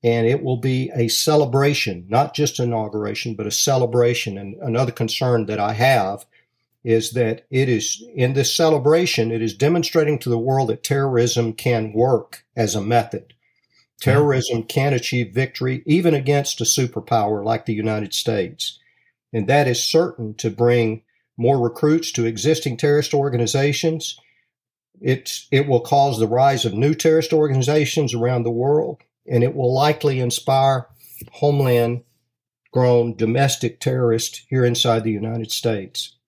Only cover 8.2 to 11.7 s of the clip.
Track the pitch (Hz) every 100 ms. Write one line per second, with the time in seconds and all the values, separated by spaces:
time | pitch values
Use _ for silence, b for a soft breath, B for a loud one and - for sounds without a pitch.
8.2 | 123 135 131 - 165 151 131 160 180 -
9.2 | 113 113 110 98 143 170 160 170 151 147
10.2 | - 117 120 131 123 - - 139 135 123
11.2 | 120 123 113 113 123